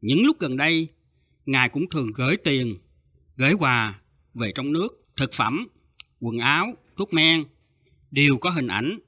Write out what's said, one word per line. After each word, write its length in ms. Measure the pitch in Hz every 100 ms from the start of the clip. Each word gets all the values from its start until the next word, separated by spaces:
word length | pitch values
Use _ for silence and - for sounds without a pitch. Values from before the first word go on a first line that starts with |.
Những 240 | 107 143
lúc 140 | 254 311
gần 160 | 156 127
đây, 320 | 151 165 165 _ _ _ _ _ -
Ngài 220 | 135 127
cũng 220 | 139 180
thường 220 | 156 120
gửi 220 | 107 127 196
tiền, 340 | - 135 123 95 _ _ _ _ _ -
gửi 160 | 131 196
quà 420 | 147 120 110 101 _ _ _
về 180 | 117 110
trong 180 | 92 135
nước, 340 | 156 208 - _ -
thực 160 | 135
phẩm, 360 | - 113 143 233 _ _ _ - _
quần 180 | 117 117
áo, 360 | 120 151 202 240 _ -
thuốc 160 | 196
men, 320 | 165 160 165 147 _ _ _ _ _ _
đều 280 | 139 143 131
có 120 | 175
hình 160 | 170 123
ảnh. 320 | 95 127 220